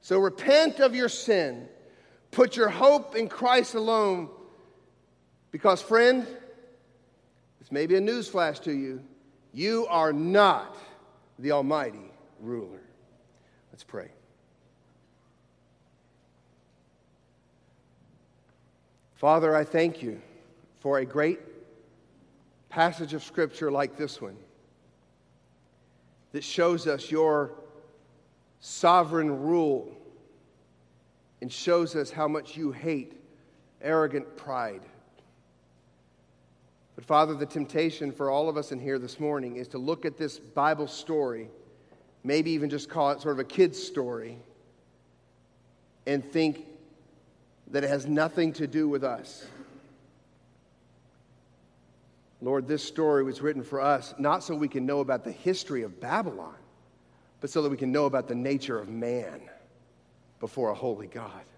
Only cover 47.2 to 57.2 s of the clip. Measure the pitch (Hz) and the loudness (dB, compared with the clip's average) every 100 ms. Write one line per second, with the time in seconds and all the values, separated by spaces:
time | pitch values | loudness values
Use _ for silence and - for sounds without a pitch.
47.2 | _ _ _ _ - 139 139 139 135 147 | _ _ _ _ -6 -4 -2 -2 0 0
48.2 | 156 160 165 151 147 143 151 143 131 113 | 0 0 -2 -2 -4 -2 0 0 -2 -6
49.2 | - - - - - - - _ _ _ | -12 -18 -20 -20 -20 -20 -20 _ _ _
50.2 | _ _ _ _ _ _ _ _ _ _ | _ _ _ _ _ _ _ _ _ _
51.2 | _ _ _ _ _ _ _ _ _ _ | _ _ _ _ _ _ _ _ _ _
52.2 | _ _ 123 135 127 151 - - 160 143 | _ _ -2 -2 -2 -4 -4 -2 2 4
53.2 | 135 120 143 147 120 139 139 139 123 - | 2 -2 -4 -4 -6 -2 0 0 -2 -4
54.2 | 143 175 - 156 147 139 127 143 131 127 | 0 0 -2 -4 -4 -2 -2 -2 -2 -4
55.2 | - - 180 185 - 135 110 90 123 180 | -4 -6 -4 -4 -4 -6 -6 -10 -4 -4
56.2 | 190 98 80 - - _ _ _ _ _ | -4 -10 -14 -18 -20 _ _ _ _ _